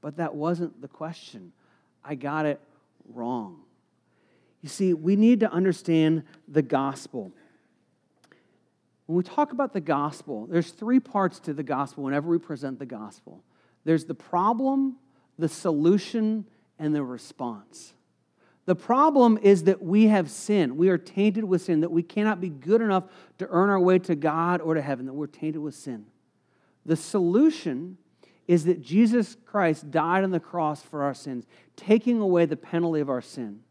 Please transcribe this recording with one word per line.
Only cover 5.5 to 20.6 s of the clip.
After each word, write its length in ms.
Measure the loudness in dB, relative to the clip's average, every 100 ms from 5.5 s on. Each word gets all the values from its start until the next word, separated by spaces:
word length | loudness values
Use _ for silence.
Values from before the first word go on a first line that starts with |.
understand 720 | 0 0 -2 0 2 4 0 -4 -20 -4
the 140 | -2
gospel. 680 | 0 -2 -2 -6 -12 -12 -12 -16 _ _ _ _ _ _ _ _ _ _ _ _ _ _ _ _ -4
When 120 | -2
we 40 |
talk 300 | -2 -2 -2
about 200 | -2 -4
the 80 | -4
gospel, 680 | -2 -2 -2 -6 -12 -10 -2
there's 240 | -2 -2
three 260 | -8 2 2
parts 400 | 2 -2 -2 -2
to 140 | -10
the 80 | -8
gospel 400 | -4 -4 -4 -6
whenever 260 | -4 -2 0
we 100 | -2
present 420 | -2 -10 -10 -10
the 60 | -12
gospel. 580 | -14 -16 -18 -20 -20 _ _ _ _
There's 220 | 0 0 0
the 80 |
problem, 800 | -12 -4 0 0 0 0 0 -2 -4 _ _ _ -6
the 120 | -6
solution, 1000 | -2 -2 2 4 2 0 -4 -2 -4 -8 _ _ _
and 160 | -2
the 120 | -2
response. 920 | -4 -10 -16 -10 -10 -10 -16 -20 -20 _ _ _ _ _ _ _
The 100 | -2
problem 640 | -2 0 4 4 6 6 6
is 220 | 6 6
that 160 | 4 0
we 280 | 2 4 6
have 200 | 6 0
sin. 480 | -8 -2 0